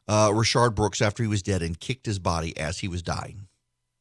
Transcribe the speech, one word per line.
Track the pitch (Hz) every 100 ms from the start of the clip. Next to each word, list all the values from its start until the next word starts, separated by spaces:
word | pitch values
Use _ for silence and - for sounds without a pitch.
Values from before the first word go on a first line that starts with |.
| -
uh, | 107 107
Rashard | 104 113 135 120
Brooks | 104 104 -
after | 107 -
he | 113
was | 104
dead | 98 95
and | 82 85
kicked | - 120 -
his | 101
body | 90 85 82 -
as | 78 -
he | 101
was | 87
dying. | 85 80 - - 101 _ _ _ _ _